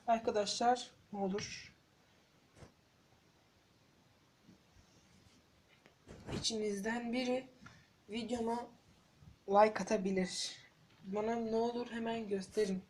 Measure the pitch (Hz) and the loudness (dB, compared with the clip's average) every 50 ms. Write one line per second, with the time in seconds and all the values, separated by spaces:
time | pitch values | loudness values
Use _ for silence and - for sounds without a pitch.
0 | - - 233 226 226 240 220 208 208 196 - - 240 240 247 247 - - - - | 0 2 2 2 2 0 0 2 0 0 0 2 4 4 4 4 0 -6 -16 -20
1 | - - - 202 196 190 185 208 - - - - - - - _ _ _ _ _ | -20 -12 -6 -4 -2 -2 -2 -2 -4 -6 -10 -12 -14 -18 -20 _ _ _ _ _
2 | _ _ _ _ _ _ _ _ _ _ - - - - - _ _ _ _ _ | _ _ _ _ _ _ _ _ _ _ -20 -20 -20 -20 -20 _ _ _ _ _
3 | _ _ _ - _ _ _ _ _ _ _ _ _ _ _ _ _ _ _ _ | _ _ _ -20 _ _ _ _ _ _ _ _ _ _ _ _ _ _ _ _
4 | _ _ _ _ _ _ _ _ _ - - - _ _ - - - - - - | _ _ _ _ _ _ _ _ _ -20 -20 -20 _ _ -20 -20 -20 -20 -20 -20
5 | - - - - - - - - - _ _ - - _ - - - - - _ | -20 -20 -20 -20 -20 -20 -20 -20 -20 _ _ -20 -20 _ -20 -20 -20 -20 -20 _
6 | _ - - - - - - - - - 226 220 214 214 202 202 196 220 226 240 | _ -18 -18 -14 -8 -6 -4 -2 -2 0 0 0 0 -2 -2 -2 -2 -2 -2 -2
7 | 240 233 233 254 254 247 247 254 262 - - - - - - - - - _ _ | -2 -2 -2 -2 0 0 0 -2 -4 -6 -14 -20 -20 -20 -20 -20 -20 -20 _ _
8 | _ - 202 233 226 208 247 233 226 226 233 240 247 - - - - - - - | _ -8 -6 -6 -4 -2 -2 -2 -2 -2 -2 -4 -4 -8 -14 -20 -20 -20 -20 -20
9 | - _ - - - - - - _ - 196 202 214 220 214 - 190 - 226 208 | -20 _ -20 -20 -20 -20 -20 -12 _ 4 6 8 8 8 6 2 -2 0 0 0
10 | 185 196 196 190 185 180 - - - - - - - - - _ - - - - | 2 2 0 0 0 0 -2 -4 -6 -6 -8 -10 -16 -20 -20 _ -20 -20 -20 -18
11 | - 196 190 208 214 220 233 233 233 220 220 226 233 240 240 240 240 240 226 233 | -10 -6 -2 -2 0 0 0 0 0 0 2 2 2 2 0 -2 -4 -4 -4 -4
12 | 226 226 226 226 226 202 202 196 190 - - 214 214 196 190 185 - - | -2 -2 -2 -2 -2 -2 -2 -2 -4 -2 0 0 2 2 2 -2 -4 -6